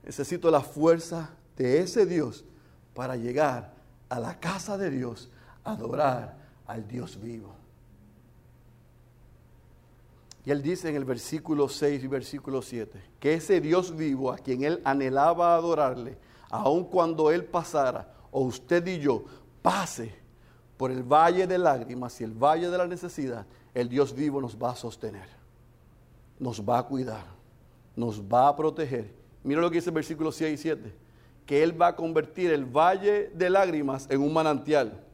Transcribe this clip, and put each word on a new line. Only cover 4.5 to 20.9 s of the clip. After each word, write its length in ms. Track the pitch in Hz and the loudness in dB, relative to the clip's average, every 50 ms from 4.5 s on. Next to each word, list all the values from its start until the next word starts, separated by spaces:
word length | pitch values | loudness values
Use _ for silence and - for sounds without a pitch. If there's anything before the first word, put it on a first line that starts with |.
| 190 196 170 - 208 | -6 -6 -6 -6 -4
de 140 | 190 196 175 | -4 -2 -2
Dios, 400 | 139 131 127 123 117 - - - - - - - - - - | -2 -4 -4 -6 -8 -12 -16 -20 -20 -20 -20 -20 -20 -16 -10
a 80 | 113 110 | -10 -8
adorar 640 | 107 113 113 123 139 151 139 127 120 110 - - - - - - _ - | -8 -6 -6 -2 0 2 2 2 0 -6 -10 -16 -20 -20 -20 -20 _ -16
al 200 | - 110 113 107 | -12 -12 -12 -10
Dios 320 | 101 120 123 123 175 - - | -10 -10 -10 -10 -10 -14 -14
vivo. 360 | 101 117 120 113 101 95 92 - - - - _ - - - - - - - - - - _ - _ - - - - - - - _ - _ - - _ _ _ - - - - _ - - - - - - - _ _ - - - _ - - _ - - _ - | -12 -12 -12 -12 -14 -16 -20 -20 -20 -20 -20 _ -20 -20 -20 -20 -20 -20 -20 -20 -20 -20 _ -20 _ -20 -20 -20 -20 -20 -20 -20 _ -20 _ -20 -20 _ _ _ -20 -20 -20 -20 _ -20 -20 -20 -20 -20 -20 -20 _ _ -20 -20 -20 _ -20 -20 _ -20 -20 _ -4
Y 60 | 127 | -2
él 100 | 143 147 | -2 0
dice 300 | 139 147 180 180 175 165 | 0 -2 -4 -2 -4 -4
en 60 | 147 | -4
el 100 | 147 135 | -4 -2
versículo 640 | 127 127 117 - - - 160 - 156 160 147 143 131 | -4 -4 -6 -6 -8 -8 -8 -4 -2 0 0 0 0
seis 340 | 139 - 151 143 143 135 127 | 0 0 0 0 0 0 -4
y 20 | |
versículo 540 | 131 135 135 123 - - 143 - - 135 131 | -4 -6 -6 -6 -6 -12 -12 -8 -6 -6 -6
siete, 420 | - - 123 117 107 - - 101 - - - _ | -6 -6 -8 -8 -8 -8 -12 -20 -20 -20 -20 _
que 140 | - 139 156 | 0 0 0
ese 300 | 160 156 - 202 175 147 | 0 2 4 2 4 4
Dios 340 | 151 165 185 180 185 165 | 4 2 2 2 0 -6
vivo 340 | 156 160 151 139 131 135 127 | -4 -2 -2 -2 -2 -2 -4
a 60 | 120 | -4
quien 260 | - - - 127 123 135 | -6 -4 -4 -2 -2 0
él 200 | 147 170 175 - | -2 -2 0 0
anhelaba 680 | 139 135 139 135 131 131 135 143 160 170 165 175 170 170 | 0 0 2 0 0 2 4 4 4 4 4 4 4 4
adorarle, 640 | 165 165 170 165 151 147 131 127 123 117 117 - - - _ - - - - | 4 4 2 2 2 2 0 0 -4 -8 -12 -14 -16 -20 _ -20 -20 -14 -8
aun 340 | - 110 - 135 147 180 180 | -6 0 2 2 2 2 0
cuando 460 | - - 180 170 165 165 156 156 151 | 0 2 2 2 2 2 4 4 4
él 160 | 160 175 - | 4 2 0
pasara, 680 | - - 175 160 - - 151 139 127 123 - 95 - - - - - | -2 -4 -4 -4 -2 0 0 0 0 0 -4 -8 -12 -18 -20 -20 -6
o 120 | - 135 135 | -2 -2 -2
usted 440 | 127 113 - - - 170 175 170 | -2 -2 -6 -2 2 2 2 2
y 120 | 180 185 165 | 0 -4 0
yo, 260 | 143 143 123 107 - - - - - - - - - | 2 2 2 0 -2 -10 -20 -20 -20 -20 -20 0 0
pase 520 | - 180 202 185 - - - 113 113 98 - - - - _ - - - - _ _ - | 2 2 2 -2 -6 -6 -10 -10 -12 -12 -18 -20 -20 -20 _ -20 -20 -20 -20 _ _ -8
por 140 | - 131 127 | -4 -4 -4